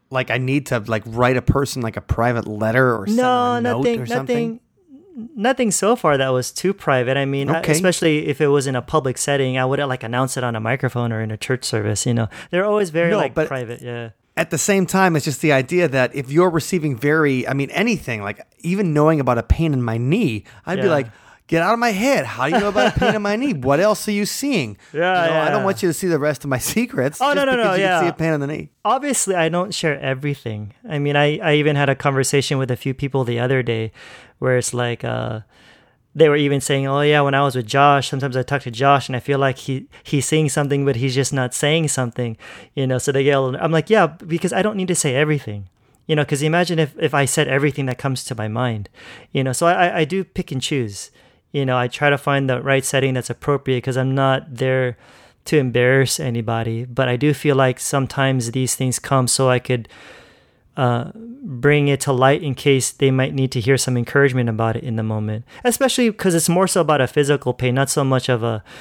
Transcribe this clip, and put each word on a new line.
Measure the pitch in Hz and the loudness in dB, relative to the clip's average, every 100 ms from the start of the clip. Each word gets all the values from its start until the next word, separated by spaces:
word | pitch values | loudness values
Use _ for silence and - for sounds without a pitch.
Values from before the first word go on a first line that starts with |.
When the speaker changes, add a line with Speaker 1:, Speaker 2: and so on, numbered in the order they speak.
| _ | _
Speaker 1:
like, | 131 127 | -6 -2
I | 123 | -2
need | 127 139 135 | 0 -2 0
to, | 120 107 | -4 -2
like, | 110 113 | -4 -4
write | 113 123 127 | 0 2 2
a | |
person, | - 135 135 131 | 2 0 0 -4
like, | 113 - | -6 -6
a | |
private | - - 120 117 104 | -6 0 0 0 -4
letter | 107 110 120 127 113 | -4 0 4 4 2
or | 101 | 0
send | 226 | 0
them | 254 | 2
Speaker 2:
No, | 247 247 240 | 2 0 0
Speaker 1:
a | |
note | 233 117 | -2 0
Speaker 2:
nothing, | 240 233 | 0 -2
Speaker 1:
or | 120 | -2
something?" | 240 135 240 | -4 -2 -2
Speaker 2:
nothing, | 233 226 _ _ _ 277 381 302 226 285 | -2 -6 _ _ _ -20 -20 -16 -14 -2
nothing | 214 269 240 | 0 2 0
so | 180 190 | 2 0
far | 165 160 143 | 2 2 2
that | 131 | 2
was | 127 123 | 0 -2
too | - 185 | -4 -2
private. | 196 - 131 123 135 | -2 0 0 2 0
I | |
mean, | 139 139 135 | 0 -2 0
I, | 165 | 0
Speaker 1:
Okay. | 165 | 2
Speaker 2:
especially | 156 185 175 165 151 151 | 2 2 2 2 2 0
if | 139 | 0
it | 151 | 2
was | 143 135 | 2 2
in | |
a | 127 | -4
public | - 156 131 123 | -2 -2 -2 -4
setting, | - 143 131 131 | -2 0 0 0
I | |
wouldn't, | 131 139 143 | 0 0 -2
like, | 127 | -4
announce | 117 123 131 - | -4 -2 -2 -2
it | |
on | 123 113 | -4 -2
a | |
microphone | 110 131 131 120 120 | -2 -2 -2 -2 -2
or | 110 | -2
in | 110 | -6
a | 107 | -8
church | - 123 | -4 -4
service, | - 113 107 104 127 | -2 -4 -2 -2 0
you | |
know. | 117 113 - - | 0 -2 -6 -6
They're | 175 | -2
always | 202 208 185 | 0 0 0
very, | 156 170 | 0 2
Speaker 1:
No, | 208 | 2
Speaker 2:
like, | 143 | 0
Speaker 1:
but | 120 156 | -2 -4
Speaker 2:
private, | 135 117 120 | -4 -8 -10
yeah. | 120 120 113 - _ - | -10 -10 -12 -16 _ -6
Speaker 1:
at | 170 | -4
the | 156 | -2
same | - 196 180 | 2 2 2
time, | 190 190 | 2 2
it's | 160 | 2
just | 156 131 | -2 -2
the | 156 | 2
idea | 135 127 180 165 | 2 2 0 2
that | 135 123 143 | 2 0 -2
if | 131 | -2
you're | 147 180 | 2 2
receiving | 165 - 185 151 120 | 2 -2 -2 -2 -2
very, | 143 156 143 131 120 | 2 4 2 2 -2
I | |
mean, | 135 139 | -2 -2
anything, | 156 226 180 - 113 | -2 0 0 -4 -6
like, | 101 107 - _ | -6 -10 -16 _
even | 165 190 190 | -4 -2 2
knowing | 147 151 156 | 4 4 4
about | 127 120 | 2 0
a | |
pain | 113 - 165 | 2 0 2
in | 131 | 0
my | 120 113 | -2 -2
knee, | 123 196 180 110 - - - | 0 2 0 -2 -8 -18 -8
I'd | 185 | -2
be | 202 | 2
Speaker 2:
Yeah. | |
Speaker 1:
like, | 151 117 - - - _ | 2 0 -10 -20 -20 _
"Get | 165 | 0
out | 175 | 2
of | 220 | 2
my | 240 | 0
head. | 190 247 254 | 0 2 0
How | 127 107 135 | -2 -4 0
do | |
you | 240 | 0
know | 202 | 0
about | 196 226 - | 2 2 2
a | |
pain | 247 | 0
in | 220 | 2
my | 202 208 | 0 -2
knee? | 285 | -2
Speaker 2:
<laughs> | 165 123 | -2 2
Speaker 1:
What | 143 | 2
else | 208 208 - | 4 2 -2
are | 202 | -2
you | 208 | -2
seeing? | - 285 240 117 98 - | -4 -2 -2 -2 -8 -10
Speaker 2:
Yeah, | 143 175 185 165 | -2 0 2 2
Speaker 1:
You | |
know, | 160 | 2
I | 151 | 0
don't | 143 | 0
Speaker 2:
yeah. | 196 | 0
Speaker 1:
want | 196 | 0
you | 180 | -2
to | |
see | 156 185 | -2 -2
the | 156 | 0
rest | 147 143 | 0 -2
of | 143 | -4
my | 127 | -4
<laughs> | - | -2
secrets | 214 240 - 131 151 | -2 -2 -2 -2 0
Speaker 2:
Oh, | 269 | 0
Speaker 1:
just | 285 | 2
Speaker 2:
no, | |
no, | 269 | 0
Speaker 1:
because | 247 220 | 2 2
Speaker 2:
no, | |
Speaker 1:
you | 185 190 | 2 2
can | 175 | 2
see | 170 | 0
Speaker 2:
yeah. | |
Speaker 1:
a | |
pain | - 165 | 0 -2
in | 156 | 0
the | 139 | -2
knee." | 156 156 _ | -6 -10 _
Speaker 2:
Obviously, | 208 254 294 247 - 185 | -2 0 0 -2 0 0
I | 165 | 0
don't | 175 185 | 0 -4
share | - 160 139 | -2 -2 -2
everything. | 139 135 147 139 120 107 104 - 240 | -4 -4 -4 -6 -8 -10 -12 -16 -8
I | 151 | -4
mean, | 143 143 | 0 2
I, | 147 151 | 2 0
I | 175 | 2
even | 151 151 143 | 2 2 2
had | 139 | 2
a | |
conversation | 135 143 135 131 143 131 139 | 0 0 0 2 0 0 -2
with | 127 | -2
a | 127 | -4
few | 139 | -4
people | 131 139 135 | -4 -4 -2
the | 123 117 | -2 -2
other | 127 131 | 0 0
day | 120 113 113 - - - - _ | 0 -2 -4 -10 -20 -20 -20 _
where | 131 127 | 0 0
it's | - | 0
like, | 120 120 120 | -2 -4 -4
uh, | 120 117 117 110 - _ - - _ _ _ | -6 -4 -4 -8 -12 _ -20 -20 _ _ _
they | 143 156 | 4 4
were | 147 | 6
even | 143 143 | 2 0
saying, | - 139 135 | 0 -2 0
"Oh, | 139 | 0
yeah, | 147 151 | 2 4
when | 143 | 4
I | 139 | 2
was | 143 127 | 2 0
with | 110 | -2
Josh, | 139 143 143 131 | 4 6 4 0
sometimes | 135 135 127 | -4 -2 -4
I | |
talk | 123 139 | -2 -4
to | 127 | -4
Josh | 113 139 143 - | 0 2 2 0
and | 127 | -6
I | |
feel | - 139 | -2 0
like | 139 127 | 0 -2
he, | - 131 - - | -6 -8 -8 -20
he's | - 143 - | -4 -2 0
saying | 156 151 | 0 2
something, | 156 143 139 139 | 0 0 0 0
but | 123 | 0
he's | 135 | 0
just | 127 131 | 0 0
not | 135 123 | -2 -2
saying | - 147 160 156 | -2 0 2 0
something," | - 123 - 120 110 - - - | -2 -4 -4 -6 -6 -16 -20 -12
you | - 135 | -4 -2
know, | 127 | 0
so | - | 0
they | 135 | 2
get | 139 139 | 2 2
a | |
little, | 131 131 | 0 -2
I'm | - | 0
like, | 160 156 | 0 2
"Yeah, | 220 165 | 4 2
because | 156 180 165 180 | 0 -6 -2 -2
I | - | 0
don't | 202 208 | -2 -2
need | 185 | -2
to | |
say | 175 151 | 0 0
everything," | 127 151 147 113 104 98 _ _ _ - | 0 2 0 -2 -10 -12 _ _ _ -2
you | 151 | -2
know, | |
'cause | 143 143 | 0 0
imagine | 156 170 175 165 | 0 2 2 0
if, | 151 - | -2 0
if | 160 | -2
I | 143 135 | 0 0
said | - 139 | 0 0
everything | 135 147 135 135 | 2 0 -2 -4
that | 123 | -4
comes | 139 131 | -4 -4
to | - | -6
my | 113 107 | -8 -6
mind, | 110 123 110 101 - - - - | -4 -4 -4 -8 -14 -20 -20 -8
you | 143 | -4
know, | 131 | -2
so | 123 170 | 0 2
I, | 185 180 | 4 2
I, | 185 | 2
I | 151 | 0
do | 190 | -2
pick | 185 - 175 | -4 -8 -6
and | 131 | -6
choose. | - 147 110 98 - _ _ _ _ | -4 -2 -2 -6 -16 _ _ _ _
You | 147 | -4
know, | 135 127 | 0 0
I | 123 | 0
try | - 147 | 0 0
to | 143 | 0
find | - 139 135 | 0 0 0
the | 123 | -2
right | 135 135 | 0 0
setting | 131 139 135 | 0 0 0
that's | 127 - | -2 -4
appropriate | - - 139 135 127 | -6 -2 -2 0 -2
'cause | 135 127 | -2 -2
I'm | 131 | 0
not | 135 135 131 156 120 | 2 2 0 -4 -4
there | 131 131 127 120 - - - _ - | -2 0 -2 -6 -16 -20 -20 _ 0
to | - | 0
embarrass | 131 120 123 135 127 - | 2 2 4 4 4 0
anybody. | 143 117 113 113 113 113 | -2 -2 -2 -2 -2 -4
But | 123 120 131 | -6 -2 0
I | 123 | 2
do | 147 | 2
feel | 135 147 | 2 2
like | 135 131 123 | 4 2 0
sometimes | - 143 131 - 135 131 117 | -2 -2 -2 0 0 0 -2
these | 131 127 | -2 -2
things | - 127 123 | -2 -2 -4
come | - 135 123 | 0 0 2
so | - 131 | 2 2
I | 123 | 2
could, | - 127 110 - - - - _ _ _ _ - | 0 -4 -4 -18 -20 -20 -20 _ _ _ _ -2
uh, | 127 120 117 220 233 254 240 | 0 0 -4 -12 -16 -14 -12
bring | 123 143 147 143 | -2 2 4 2
it | 139 | 0
to | - | 0
light | 131 131 147 | 4 4 2
in | 151 | -2
case | 127 147 135 - | -2 2 2 0
they | - 135 | 0 2
might | 131 135 | 2 0
need | 143 131 | 0 -2
to | 127 | -2
hear | 110 131 | 2 2
some | - 123 | 2 -2
encouragement | 120 139 139 127 117 | 0 2 4 2 0
about | 110 113 113 | 0 0 -2
it | |
in | 127 113 | -4 -4
the | |
moment, | 110 107 107 107 - - | -2 -2 -4 -6 -10 -4
especially | 247 233 262 247 233 | -2 0 0 2 0
'cause | 208 190 | 2 2
it's | 170 156 | 2 2
more | 170 190 | 2 2
so | 185 | 2
about | 160 147 | 2 2
a | 127 | 2
physical | - 143 143 127 | 2 2 2 0
pain, | 123 123 123 | -2 0 0
not | 135 | 0
so | - | 0
much | 135 131 - | 2 0 0
of | 123 | 0
a, | 117 113 - - | 0 -4 -8 -20